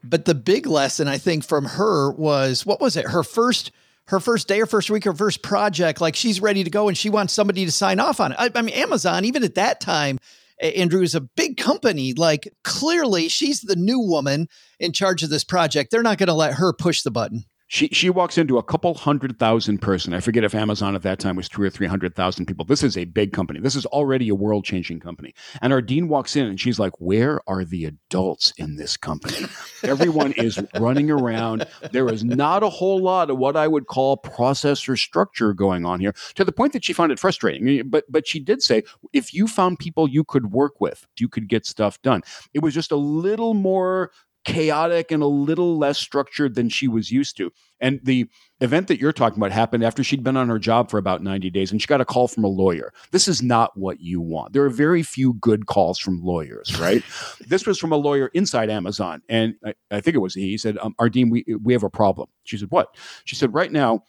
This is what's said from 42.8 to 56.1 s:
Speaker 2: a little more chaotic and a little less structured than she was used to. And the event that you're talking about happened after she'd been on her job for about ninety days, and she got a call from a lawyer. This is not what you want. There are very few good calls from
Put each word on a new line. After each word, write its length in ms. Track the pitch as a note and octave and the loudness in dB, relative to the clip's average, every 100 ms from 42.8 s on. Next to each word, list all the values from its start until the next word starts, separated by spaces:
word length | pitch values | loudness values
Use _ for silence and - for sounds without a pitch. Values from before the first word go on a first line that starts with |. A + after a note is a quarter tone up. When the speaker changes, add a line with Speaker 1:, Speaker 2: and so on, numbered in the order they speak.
| D#3 | -2
Speaker 2:
a 40 | D3 | -2
little 580 | C#3+ D#3 F#3 A3 A3+ | 0 0 0 0 0
more 580 | A3 F#3+ F#3+ F#3 F#3 F3+ _ _ _ | 2 2 2 0 -2 -4 _ _ _
chaotic 680 | - E3 D#3 D3+ E3 E3+ D#3+ | -6 0 2 2 2 0 0
and 140 | D#3 | 0
a 20 | D3 | 2
little 500 | C#3+ C#3+ D#3+ F3 D#3+ | 2 2 2 2 2
less 220 | C#3+ C#3+ | 0 0
structured 560 | - C#3+ C#3 - C#3+ | -2 -4 -4 -2 0
than 140 | A#2 A#2 | 0 -2
she 180 | - C3+ | 0 0
was 240 | A2+ G#2+ | 0 0
used 260 | B2+ C#3 - | -2 -2 -4
to. 140 | F2+ _ _ _ | -8 _ _ _
And 180 | B2+ C3+ | -2 0
the 220 | B2+ B2+ A#2+ _ _ _ | 0 0 0 _ _ _
event 260 | B2 D3+ F#3+ | 0 0 2
that 140 | C#3+ | 0
you're 120 | C#3 | 0
talking 280 | - A#2 G2 | 2 0 2
about 100 | G2+ | 0
happened 320 | G2+ A2+ A#2 | 2 0 2
after 220 | A2+ A2+ | 0 0
she'd 180 | B2+ C#3 | -2 -2
been 140 | B2 C3+ | 0 0
on 120 | B2 | 0
her 120 | A2+ | 0
job 280 | G#2+ A#2 A#2 | 2 2 2
for 100 | G#2+ | 0
about 220 | F#2+ F#2 | 0 -2
ninety 300 | G2 G2 F#2 | -2 -4 -2
days, 220 | F#2 F#2+ | -2 -2
and 100 | G#2+ | -2
she 40 | - | 2
got 120 | C#3+ | 2
a 40 | |
call 240 | B2 B2 B2 | 2 2 0
from 160 | - | 2
a 40 | G2+ | 0
lawyer. 440 | F#2+ F#2+ E2 G#1 _ - | 2 2 2 -6 _ -2
This 160 | F#3 F#3 | 0 2
is 160 | D3 | 0
not 340 | B2 A#2 A#2 - | 2 2 2 -2
what 240 | F#2+ - | -6 -6
you 200 | E2+ F2 | -6 -4
want. 320 | E2+ D#2+ A#1 | -4 -6 -2
There 100 | B2+ | 0
are 60 | C#3+ | 0
very 320 | A#2 D3+ F3 | 2 2 2
few 320 | D3+ - C3 | 0 0 0
good 320 | A2+ A#2 G#2+ G#2 | 2 2 2 2
calls 320 | - F2 F2+ | 2 2 0
from 240 | - | -4